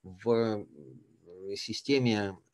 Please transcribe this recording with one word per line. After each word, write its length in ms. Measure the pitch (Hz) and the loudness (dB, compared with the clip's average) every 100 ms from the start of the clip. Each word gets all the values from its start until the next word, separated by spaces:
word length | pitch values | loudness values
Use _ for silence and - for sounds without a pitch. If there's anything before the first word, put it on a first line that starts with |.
В, 600 | 92 92 113 117 113 104 - 73 67 64 _ _ 82 90 98 | -20 -6 2 2 2 -2 -6 -18 -20 -20 _ _ -20 -14 -10
э, 40 | 101 | -8
системе, 800 | - 110 - 139 123 107 101 92 _ | -6 -6 2 4 4 2 0 -6 _